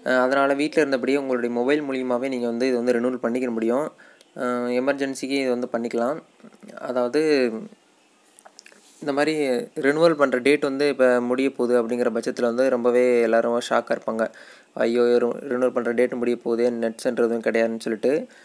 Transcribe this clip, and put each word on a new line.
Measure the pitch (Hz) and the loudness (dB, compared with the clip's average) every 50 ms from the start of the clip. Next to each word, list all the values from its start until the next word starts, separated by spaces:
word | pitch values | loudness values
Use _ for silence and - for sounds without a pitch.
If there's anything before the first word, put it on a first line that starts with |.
| - | -4
அஹ், | 127 127 127 | 0 2 2
அதனால | 127 127 135 139 139 139 139 | 2 2 4 2 2 2 2
வீட்டில் | 139 147 151 151 160 | 0 0 -2 2 2
இருந்தபடியே | 151 139 139 123 123 127 135 143 | 2 2 0 -2 0 0 0 0
உங்களுடைய | 139 135 127 120 120 120 | 0 -2 -2 -2 -2 -2
mobile | 120 120 120 131 147 151 147 | -2 0 0 2 0 0 0
மூலியமாவே | 135 135 131 127 127 123 120 131 139 | -4 -4 -4 -2 -2 -2 -2 -2 -4
நீங்க | 131 123 120 117 | -4 -4 -4 -4
வந்து | 117 117 127 131 | -2 -2 0 0
இது | 127 120 | 0 0
வந்து | 117 123 120 | 0 0 0
renewal | 117 120 127 127 117 - | 0 0 -2 -2 -2 -4
பண்ணிக்க | 120 117 127 131 123 | -4 -2 -2 -2 -2
முடியும். | 113 113 110 113 120 135 156 - - _ - - - _ - _ - | -4 -2 0 0 0 0 -2 -4 -8 _ -20 -20 -20 _ -20 _ -10
அஹ், | 165 135 123 123 123 123 123 123 | -8 -4 -4 -4 -4 -4 -2 -2
எமர்ஜென்சிக்கு | 123 131 139 143 139 139 135 131 - - 131 139 139 | -2 0 -2 -2 -2 -4 -6 -6 -8 -8 -4 -4 -2
இது | 135 127 | -2 -2
வந்து | 123 123 123 - | -2 -2 -4 -6
பண்ணிக்கலாம். | - 113 117 117 117 117 117 127 151 160 - _ _ _ - - _ - - - - - | -6 -6 -6 -4 -4 -2 -2 -2 -4 -6 -10 _ _ _ -20 -20 _ -20 -20 -20 -18 -14
அதாவது | - 143 123 127 123 123 120 151 160 156 151 135 127 117 110 110 - - - _ _ _ _ _ _ _ _ _ _ _ _ _ _ - _ _ - - - - _ - - - | -10 -6 -2 -2 -2 0 0 0 2 2 4 4 2 0 -2 -4 -10 -12 -18 _ _ _ _ _ _ _ _ _ _ _ _ _ _ -20 _ _ -20 -20 -20 -20 _ -20 -18 -10
இந்த | - 143 139 | -6 -4 0
மாதிரி | 139 147 151 156 151 147 131 123 120 117 - - 156 | 0 0 0 0 0 0 0 0 -2 -2 -6 -8 -2
renewal | 139 135 147 156 170 170 160 143 | 0 0 2 4 4 4 4 4
பண்ற | 143 131 123 127 | 2 2 2 2
date | 120 135 147 147 147 | 2 4 2 2 2
வந்து | 143 135 135 147 147 | -2 -2 0 0 0
இப்ப | 131 131 127 127 123 123 | 2 4 4 4 4 4
முடிய | 123 120 127 127 135 135 | 2 0 0 0 0 -2
போகுது | 135 - 127 117 123 | 0 0 0 2 2
அப்படிங்கிற | 123 113 113 123 120 120 117 | 2 2 0 -2 0 0 0
பட்சத்துல | 110 117 113 131 117 - 123 117 | 0 -2 -4 -4 -4 -2 -2 -2
வந்து | 117 123 135 135 | 2 2 2 2
ரொம்பவே | 127 120 117 123 120 123 123 123 123 120 | 2 2 2 2 4 4 4 4 4 4
எல்லாரும் | 117 113 113 117 117 120 117 120 | 2 4 4 2 2 2 0 -2
ஷாக்கா | 120 - 123 117 113 - 117 | -2 0 0 0 0 0 -4
இருப்பாங்க. | - - - 113 113 113 - - - - - - - _ _ - | -4 -4 -6 -2 -2 -2 -4 -4 -12 -20 -20 -20 -20 _ _ -6
"ஐயோ, | - 117 117 117 120 120 120 120 120 | -2 -2 0 2 2 4 4 4 4
ரி-, | 123 120 - - - | 2 0 -4 -4 -6
renewal | 143 123 123 127 123 123 | -6 -2 0 0 0 0
பண்ற | 131 117 117 117 | 0 -2 -2 0
date | 117 127 123 135 | 2 0 0 0
முடிய | 123 120 120 120 120 | -2 -2 -2 -2 -2
போகுதே, | - 120 117 113 120 123 120 | -2 -4 -2 0 0 0 0
நெட் | 117 117 113 113 - | 0 -4 -4 -4 -4
சென்டர் | - 135 120 113 120 | -4 -4 0 0 0
எதுவும் | 113 117 117 110 | 0 0 -2 -2
கிடையாதுன்னு" | 120 110 113 113 113 113 113 - | -4 -2 0 -2 -2 -2 -4 -6
சொல்லிட்டு. | 113 113 101 - 123 143 165 254 - - - - | -6 -6 -2 0 0 0 0 -2 -6 -16 -20 -20